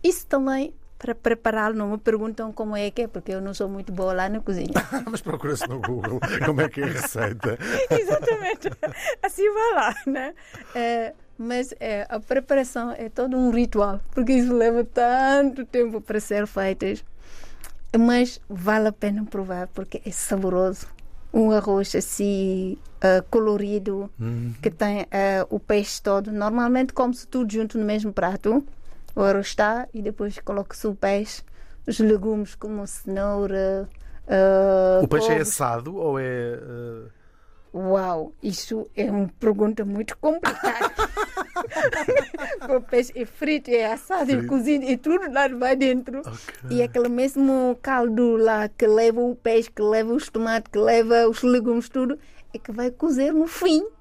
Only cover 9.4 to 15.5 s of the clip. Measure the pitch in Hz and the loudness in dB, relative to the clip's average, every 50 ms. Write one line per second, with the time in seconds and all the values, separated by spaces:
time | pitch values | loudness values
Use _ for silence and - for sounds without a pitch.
9.4 | 392 415 415 427 453 466 415 302 220 220 214 - - 269 269 262 254 294 339 - | 2 2 2 2 0 2 2 2 2 0 -2 -2 -4 -4 -4 -4 -6 -8 -12 -14
10.4 | - - - - - - - 247 233 233 233 233 226 226 311 _ - - - - | -20 -20 -20 -20 -20 -10 -6 -4 -2 0 0 -2 -4 -6 -8 _ -20 -20 -14 -10
11.4 | 226 233 247 247 254 277 - - - 220 208 202 202 - 233 220 - - 269 269 | -8 -4 -4 -4 -4 -6 -8 -8 -6 -4 -4 -4 -4 -6 -8 -8 -4 0 -2 -2
12.4 | 262 - 285 277 254 247 - 240 233 240 233 - 233 220 - - 240 262 254 254 | 2 2 2 2 2 0 -4 -6 -6 -6 -6 -8 -10 -8 -4 -4 -2 0 2 2
13.4 | 254 247 233 233 240 233 - 208 202 202 196 208 - - - 262 240 220 269 254 | 2 4 4 4 2 2 2 2 2 2 0 -2 -4 -2 0 0 2 4 4 4
14.4 | 240 247 247 240 233 233 233 240 233 240 - - 240 240 247 262 269 269 277 285 | 4 4 4 4 4 4 4 2 0 0 2 2 4 4 4 4 4 6 6 6
15.4 | 285 269 | 4 4